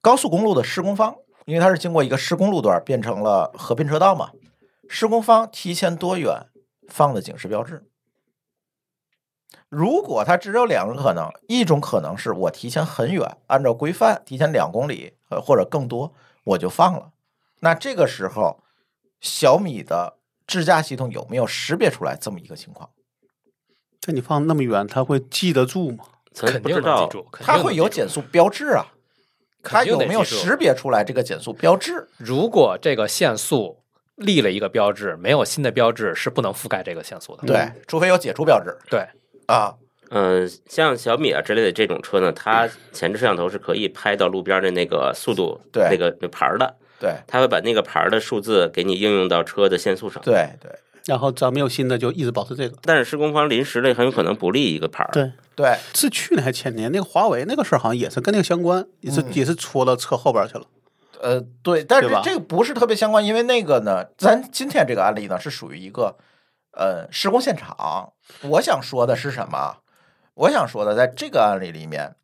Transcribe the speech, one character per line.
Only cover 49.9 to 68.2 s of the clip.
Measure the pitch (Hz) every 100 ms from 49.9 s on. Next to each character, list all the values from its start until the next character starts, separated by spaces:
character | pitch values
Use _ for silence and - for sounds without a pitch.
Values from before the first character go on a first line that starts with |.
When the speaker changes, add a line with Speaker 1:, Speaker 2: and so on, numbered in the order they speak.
| 92
Speaker 3:
速 | 107
上。 | -
Speaker 1:
对， | - 104 76 -
对。 | - - _ _ -
Speaker 2:
然 | 131
后 | 139
只 | 127
要 | 131
没 | 131
有 | 139
新 | 123 127
的， | 123
就 | 120
一 | 180
直 | 127
保 | 117
持 | 101
这 | 127 127
个。 | -
Speaker 3:
但 | - 156
是 |
施 | 120 147
工 | 151
方 | 151 147
临 | 120
时 | 139 120
的 | 131
很 | 120
有 | 120
可 | 101
能 | 85 107
不 | 90
立 | 117 127
一 | 78
个 | 80
牌 | -
儿。 | -
Speaker 2:
对。 | 151 135 127 _ -
Speaker 1:
对。 | 139 135 -
Speaker 2:
是 | - 285
去 | - -
年 | 339
还 | 131
前 | - 139 113
年， | 110
那 | 180
个 |
华 | 190 165 214
为 | 123 156
那 | 285
个 |
事 | 247
儿 | 139
好 | -
像 | 120
也 | 120
是 | -
跟 | 131
那 | 208
个 |
相 | 180 175
关， | 170 180 - _
也 | 127
是， | 143
Speaker 1:
嗯。 | 135
Speaker 2:
也 | 113
是 | 131
戳 | 165 - 135 127
到 | 123
车 | - 127
后 | -
边 | 113
儿 | 98
去 | 113
了。 | - _ _ _ _ -
Speaker 1:
呃， | 123 127 123 -
对， | - 170
但 | 147 269
是 | 240
Speaker 2:
对 |
吧？ | 107
Speaker 1:
这 | 208
个 | 370
不 | 170 165
是 | 240
特 | 247 214
别 |
相 | 214 214
关， | 214
因 | 208
为 | 220
那 | 240 247
个 | 180 131
呢， | 104 92 - _
咱 | 190 240 254
今 | - 262
天 | 277 123
这 |
个 | 110
案 | 95
例 | 107 101
呢， | 92
是 | 151
属 | - 92
于 | 73
一 | 92
个， | 104 110 - _ _ _ _ _
呃， | - 95 90 82
施 | - 202
工 | 233
现 | 262 175
场。 | - - 64 82 - _